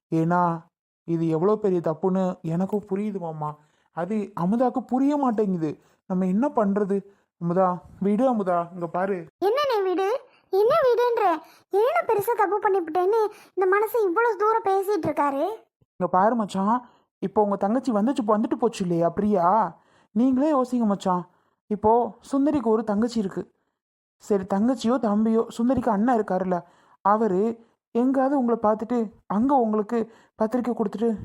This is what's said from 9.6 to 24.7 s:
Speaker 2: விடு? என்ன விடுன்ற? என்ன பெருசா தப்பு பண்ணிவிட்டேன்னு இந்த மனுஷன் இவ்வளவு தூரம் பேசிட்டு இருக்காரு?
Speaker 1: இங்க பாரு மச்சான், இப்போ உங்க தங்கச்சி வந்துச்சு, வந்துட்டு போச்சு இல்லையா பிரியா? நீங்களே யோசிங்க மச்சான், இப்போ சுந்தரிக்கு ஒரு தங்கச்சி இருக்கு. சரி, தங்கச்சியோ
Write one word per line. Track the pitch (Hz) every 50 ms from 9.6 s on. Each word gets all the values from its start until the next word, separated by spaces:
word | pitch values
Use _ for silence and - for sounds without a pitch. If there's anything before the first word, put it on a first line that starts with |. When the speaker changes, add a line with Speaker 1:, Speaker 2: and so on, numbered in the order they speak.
| 587 539 480 415
Speaker 2:
விடு? | 381 370 359 320 381 392 494 554 - - _ _ _ _ -
என்ன | 381 415 466 605 679
விடுன்ற? | 554 508 480 - 480 494 480 440 415 359 330 302 - - - - _ _ -
என்ன | 392 440 523 659 698 571
பெருசா | - 453 415 392 453 480
தப்பு | - 415 349 392 415
பண்ணிவிட்டேன்னு | 427 415 381 392 330 320 311 370 359 381 440 453 427 403 - - - -
இந்த | _ 370 392 370
மனுஷன் | 381 415 440 415 - 466 415 370
இவ்வளவு | 330 440 466 480 427 349
தூரம் | 415 427 453 453 453 392
பேசிட்டு | 381 392 381 392 415 339 302 330
இருக்காரு? | 285 - 285 285 277 277 311 392 440 427 - _ _ _ _ _ _ -
Speaker 1:
இங்க | 180 170
பாரு | - 185 190 220 247
மச்சான், | 233 208 175 - 190 190 208 233 254 247 - _ _ _ _ _ _
இப்போ | - 190 - 220 208
உங்க | 202 196 196
தங்கச்சி | 202 196 226 269 262 277
வந்துச்சு, | 220 202 208 262 277 - 214 208
வந்துட்டு | 214 208 233 226 311 233
போச்சு | 247 214 - - 190
இல்லையா | 175 170 165 170 170
பிரியா? | 165 202 202 208 208 180 170 180 202 226 196 165 - - _ _ _ _ _ _ _
நீங்களே | 208 247 269 254 247 285 320
யோசிங்க | 302 262 254 247 254 240 233 208
மச்சான், | 202 196 - 190 180 180 170 - _ _ _ _ _ _ _ _
இப்போ | 214 190 - 214 226 247 233 220 - - -
சுந்தரிக்கு | - 269 277 277 302 302 285 - 226
ஒரு | 214 220 220
தங்கச்சி | 214 202 202 226 233 - 226
இருக்கு. | 196 185 - 180 - - _ _ _ _ _ _ _ _ _ _ _ _ _ _ -
சரி, | - 208 190 190 190
தங்கச்சியோ | 196 196 220 247